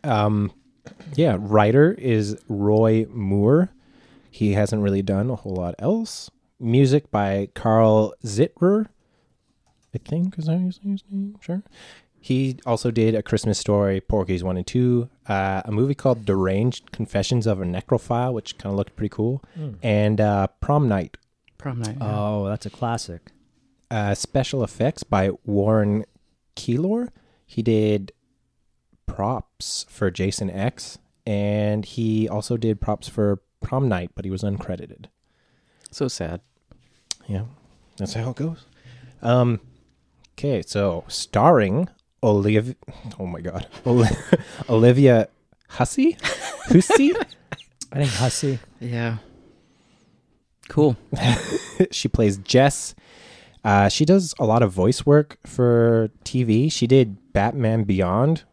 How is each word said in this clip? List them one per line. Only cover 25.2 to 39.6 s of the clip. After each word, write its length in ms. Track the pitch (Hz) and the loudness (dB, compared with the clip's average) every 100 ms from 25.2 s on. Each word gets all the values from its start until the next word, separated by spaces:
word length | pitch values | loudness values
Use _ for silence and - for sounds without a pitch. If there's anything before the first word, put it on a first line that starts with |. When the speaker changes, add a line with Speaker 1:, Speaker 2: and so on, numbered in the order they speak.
| 98 - - | 0 -2 -4
Speaker 1:
Warren 580 | 101 101 110 104 104 107 _ _ _ _ - | 0 2 2 2 -2 -4 _ _ _ _ -12
Keylor. 520 | - 120 180 226 240 _ _ _ _ | -4 -2 -2 -4 -6 _ _ _ _
He 160 | - | -4
did 500 | 113 110 107 107 95 _ _ _ _ _ _ _ _ _ - | 0 2 2 0 -4 _ _ _ _ _ _ _ _ _ -16
props 800 | - 101 123 - _ - - - | -6 -4 -4 -8 _ -12 -10 -12
for 220 | - 98 | -4 -4
Jason 400 | 87 95 - 98 | 0 -4 -2 -6
X, 480 | 90 107 - - - _ _ - | -4 -4 -6 -20 -20 _ _ -6
and 580 | 101 101 104 104 107 | -2 -2 -2 -2 -2
he 440 | 104 - 113 110 110 | -6 -6 -2 0 -2
also 280 | 104 - 120 | -4 -4 -2
did 240 | 113 104 | -2 -2
props 280 | - 107 - | -4 -6 -8
for 320 | - 104 98 _ _ | -2 0 0 _ _
Prom 280 | - 131 135 | -6 -2 0
Night, 220 | 92 87 | -2 -6
but 100 | - | -10
he 60 | 95 | -8
was 120 | 95 | -6
uncredited. 640 | 104 98 - 92 - - - _ _ _ _ _ _ _ - | -6 -6 -8 -10 -12 -20 -20 _ _ _ _ _ _ _ -20
Speaker 3:
So 180 | - 131 | -6 -6
sad. 320 | - 82 90 _ _ _ - _ _ _ - - | -4 -8 -8 _ _ _ -20 _ _ _ -16 -8
Speaker 1:
Yeah, 180 | 98 113 135 _ _ _ - | -8 -8 -14 _ _ _ -12
that's 180 | - | -8
how 160 | 117 117 | -6 -8
it 60 | 123 | -6
goes. 280 | 156 165 _ _ - - - _ | -8 -8 _ _ -20 -20 -20 _
Um, 380 | 120 123 120 113 | 0 2 2 -2